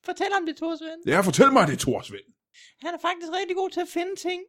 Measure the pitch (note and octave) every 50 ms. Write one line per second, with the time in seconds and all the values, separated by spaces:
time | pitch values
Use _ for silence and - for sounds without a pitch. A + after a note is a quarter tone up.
0 | _ - F4+ - G4 G4 G4+ G4 F4 D#4+ D#4 - D#4 E4 E4 D#4 D#4+ D#4+ D#4+ E4
1 | - - C#3 F3+ D4+ F#3 C#3+ - C4 C4+ C4 B3+ F#3+ D#3 C3+ - - C#3 A#2 F#2+
2 | - - G2+ G2+ - _ _ _ _ _ _ - - - _ _ B3+ E4 F4 E4+
3 | - E4+ F#4 F4 E4+ D#4+ D#4+ F#4 G4 F4 F#4 F#4 F#4+ F#4 - E4 F4+ - - E4+
4 | F4 F#4 G4 F4+ - E4+ F4+ F4+ F#4